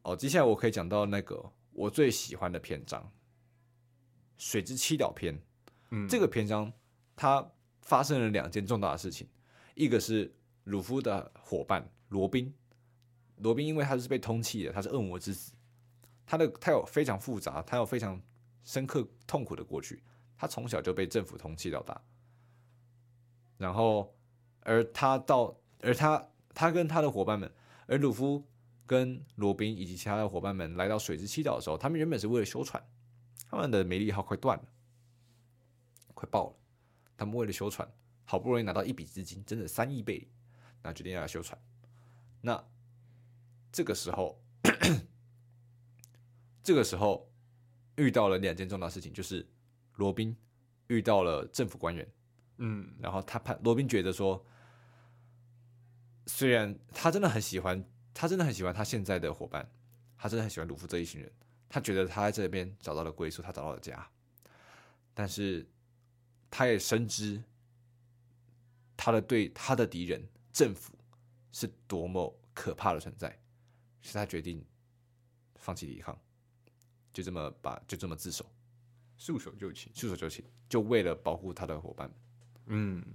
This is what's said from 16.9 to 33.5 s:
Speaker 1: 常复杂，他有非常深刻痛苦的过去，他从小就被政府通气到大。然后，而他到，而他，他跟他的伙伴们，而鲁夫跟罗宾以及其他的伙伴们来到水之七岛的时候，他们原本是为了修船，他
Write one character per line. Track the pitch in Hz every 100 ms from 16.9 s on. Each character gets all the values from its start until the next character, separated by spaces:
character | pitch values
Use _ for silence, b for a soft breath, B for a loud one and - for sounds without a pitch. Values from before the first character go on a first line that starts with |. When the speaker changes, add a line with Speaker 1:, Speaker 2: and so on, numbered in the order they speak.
| 147
Speaker 1:
常 | 135 101
复 | 131 110
杂， | - 73
他 | - 123
有 |
非 | 107 123
常 | 107 92 - - _ _
深 | - 131
刻 | 131 147 - -
痛 | - 151
苦 | 113
的 | -
过 | - 71
去， | - - b b b
他 | -
从 | - - 120
小 | 104
就 | 92
被 | 90 92
政 | 113
府 | 95 -
通 | 80
气 | 80 87
到 | 71
大。 | - - _ b b b b b b b b _ _ _ _ _ _ _
然 | 95
后， | 98 113 107 98 _ _ _ _ _
而 | - 113 117
他 | - 135 135
到， | 131 135 113 - _ _
而 | -
他， | 123 151 156 - _ _
他 | - 165
跟 | 170
他 | 165 160
的 | 151
伙 | 107
伴 | 95 107
们， | 87 B B B
而 | - 131
鲁 | 143
夫 | 110 135 143 143 _ _ _
跟 | - 127 127 127 -
罗 | - 101
宾 | 98 107
以 | 104
及 | 90
其 | 90
他 | 107 104
的 | 107
伙 | 92
伴 | 98
们 | 95 80
来 | 87 95
到 | 107
水 | -
之 | 80
七 | 101 -
岛 | 143
的 | 62
时 | -
候， | 80
他 | 135
们 | 160
原 | 160
本 | 127
是 | 107
为 | 120
了 |
修 | 101 123
船， | 139 - - - - - - -
他 | -